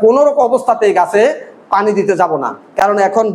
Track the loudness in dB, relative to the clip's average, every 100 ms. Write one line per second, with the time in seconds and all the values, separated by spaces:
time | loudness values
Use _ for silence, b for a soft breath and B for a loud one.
0 | 2 4 2 2 0 0 -2 0 0 0
1 | 0 2 0 -2 -12 -20 -4 -2 0 -2
2 | -2 0 0 -2 -6 -10 -10 -2 0 0
3 | 0 0 -2